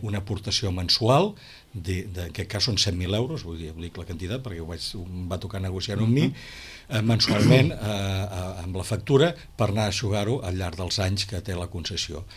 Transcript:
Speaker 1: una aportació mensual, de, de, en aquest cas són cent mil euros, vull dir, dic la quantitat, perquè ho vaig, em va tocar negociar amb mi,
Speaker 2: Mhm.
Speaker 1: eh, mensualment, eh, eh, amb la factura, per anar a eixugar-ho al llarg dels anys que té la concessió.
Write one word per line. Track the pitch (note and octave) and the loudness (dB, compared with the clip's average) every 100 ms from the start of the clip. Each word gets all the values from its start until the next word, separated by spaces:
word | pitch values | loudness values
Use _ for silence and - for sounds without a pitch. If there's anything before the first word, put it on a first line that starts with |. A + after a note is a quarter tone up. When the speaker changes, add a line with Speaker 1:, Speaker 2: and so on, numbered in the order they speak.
Speaker 1:
una | G#2+ G2+ F#2 | -2 -4 -2
aportació | G2 - - G2 | -6 -2 -2 0
mensual, | F2+ F2+ - A2+ C#3 G3+ G#3 - - - G2+ | 0 0 2 6 6 4 -2 -16 -20 -14 -10
de, | F2 F#2 G2 | -4 -2 -4
de, | F2+ E2+ | -6 -6
en | |
aquest | D#2 F2+ | -6 -4
cas | G2+ F2+ | -2 0
són | G2 | 2
cent | G2+ F2 | 2 0
mil | F2+ | 0
euros, | G#2 B2+ D#3 E2+ | 0 0 -4 -8
vull | E2 | -8
dir, | D#2+ D#2 | -8 -8
dic | E2+ F2+ | -10 -10
la | E2+ | -10
quantitat, | E2 F2+ B2 | -8 -6 -6
perquè | B2+ E2 | -6 -8
ho | E2 | -8
vaig, | E2 - - | -8 -8 -8
em | F2+ F2+ F2+ | -8 -6 -6
va | F2+ | -6
tocar | F#2 G2 | -6 -6
negociar | F#2+ F#2 F#2 G2+ | -4 -4 -2 0
amb | A2 | 4
mi, | B2+ D#3 | 6 4
Speaker 2:
Mhm. | - - - - - - | 0 -10 -16 -16 -18 -4
Speaker 1:
eh, | A2+ | 0
mensualment, | A2 A#2 - G#2 G#2 B2+ - | 4 4 4 6 8 8 6
eh, | - | 2
eh, | G#2+ G2+ G2 F#2+ G2 F2+ F#2 F#2 | -2 0 0 0 -2 -4 -6 -6
amb | F2 F#2 | -6 -4
la | F#2 | -2
factura, | G#2 - C3+ E3 E3+ - - | -2 4 6 6 2 -8 0
per | G#2 | 2
anar | G#2 G#2+ | 2 2
a | |
eixugar-ho | F#2 G#2 G#2 G2+ C3+ | 0 0 0 0 0
al | F#2+ F#2 | -2 -2
llarg | F2+ E2+ | -4 -4
dels | F2+ - | -4 0
anys | F#2+ G2 - | 0 0 -2
que | F2+ | -6
té | F2+ F2+ | -4 -4
la | F2+ | -4
concessió. | F2+ D#2+ E2+ - D2+ - | -6 -6 -6 -6 -8 -12